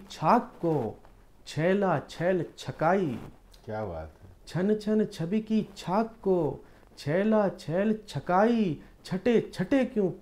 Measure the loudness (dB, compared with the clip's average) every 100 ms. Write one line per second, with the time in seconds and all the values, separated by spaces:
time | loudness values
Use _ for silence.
0 | -8 -2 2 2 0 -4 -2 0 -2 -8
1 | -20 -20 -20 -20 -10 -2 0 2 2 0
2 | -4 -4 0 0 -2 -8 -10 -2 2 2
3 | 0 -4 -10 -18 -20 -18 -10 -6 -6 -8
4 | -12 -16 -20 -20 -8 -2 0 0 0 0
5 | 0 -4 -2 -2 0 -2 -2 -8 -2 -2
6 | -2 -2 0 2 0 -4 -14 -20 -20 -10
7 | -2 0 2 4 2 -2 -4 0 0 -2
8 | -4 -8 2 4 4 4 0 -2 -10 -16
9 | -8 -2 2 2 2 -4 2 2 2 0
10 | -2 -2